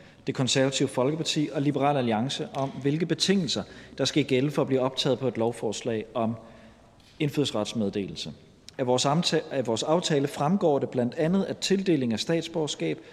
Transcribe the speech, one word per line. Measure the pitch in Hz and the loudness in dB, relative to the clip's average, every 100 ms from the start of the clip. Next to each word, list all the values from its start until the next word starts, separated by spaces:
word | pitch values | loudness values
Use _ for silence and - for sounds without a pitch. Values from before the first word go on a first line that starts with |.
| - - - | -20 -10 -4
Det | 131 | 0
Konservative | 127 139 135 135 135 | 2 4 2 2 0
Folkeparti | - 127 160 156 160 147 | 2 0 0 -2 0 0
og | 156 | 0
Liberal | 143 135 143 143 | 0 2 2 2
Alliance | 120 107 135 - 147 | 2 0 0 -4 -6
om, | 143 135 | -4 -4
hvilke | 135 139 156 170 | -2 -2 0 0
betingelser, | 160 - 196 139 107 - - - - | 0 2 2 0 -4 -6 -12 -10 -4
der | 135 | 0
skal | 156 | 2
gælde | 131 127 147 | 4 4 2
for | 151 | 2
at | 131 | 2
blive | 131 | 2
optaget | 127 - 147 120 | 0 0 0 0
på | 127 | 0
et | 110 | 0
lovforslag | 113 120 113 101 123 110 - | 0 0 -4 -4 -2 -4 -4
om | 120 110 117 - - - - - - - - | -2 -2 -2 -10 -20 -20 -20 -20 -20 -12 -4
indfødsretsmeddelelse. | 151 151 131 110 107 117 98 101 87 80 80 - - - - - | -2 0 0 0 -2 -2 -2 -2 -4 -8 -10 -12 -20 -20 -12 -4
Af | 123 | 0
vores | 127 139 | 2 4
amta-, | 156 - 160 - | 2 2 0 -2
af | 139 120 | -2 0
vores | 113 | 0
aftale | - 170 175 147 139 | 2 2 2 0 0
fremgår | - 147 202 165 139 | 0 0 2 4 2
det | 127 | 0
blandt | 127 120 - | -2 -2 0
andet, | 160 196 | 0 0
at | 185 - | 0 -2
tildeling | - 214 190 151 123 | 0 0 2 2 2
af | 107 | -2
statsborgerskab | - 165 165 170 147 - 165 147 - | 0 -2 -2 -4 -4 -4 -4 -6 -10